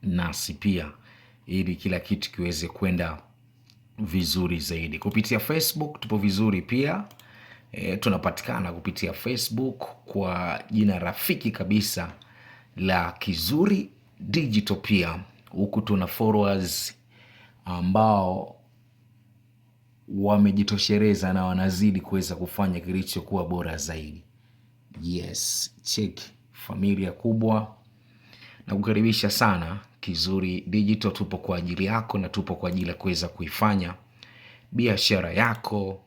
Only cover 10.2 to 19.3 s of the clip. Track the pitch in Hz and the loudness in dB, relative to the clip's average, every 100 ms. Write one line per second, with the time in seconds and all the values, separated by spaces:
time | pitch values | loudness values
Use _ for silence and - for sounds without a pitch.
10.2 | 95 90 90 71 - 107 104 92 87 - | -2 -2 -4 -6 -2 2 4 2 -2 -4
11.2 | - 180 117 110 92 104 104 - 85 - | -2 -2 -2 -4 2 2 2 -2 -6 -10
12.2 | - - - - - - 95 92 85 - | -20 -20 -20 -20 -20 -4 0 2 0 -6
13.2 | - 82 82 147 202 196 208 - _ _ | -6 -4 0 2 4 2 -2 -12 _ _
14.2 | - 113 147 107 101 98 - 101 85 82 | -4 -2 2 0 0 -4 2 2 2 -4
15.2 | 95 - - - 101 - 107 101 90 - | -10 -20 -14 -4 -2 0 0 0 0 0
16.2 | 110 107 101 98 90 - - - _ - | 2 4 4 2 0 -4 -6 -10 _ -20
17.2 | - - - _ - 90 90 101 110 104 | -20 -20 -20 _ -8 -2 2 4 6 6
18.2 | 95 92 - - _ _ _ _ _ _ | 2 -2 -6 -14 _ _ _ _ _ _
19.2 | _ | _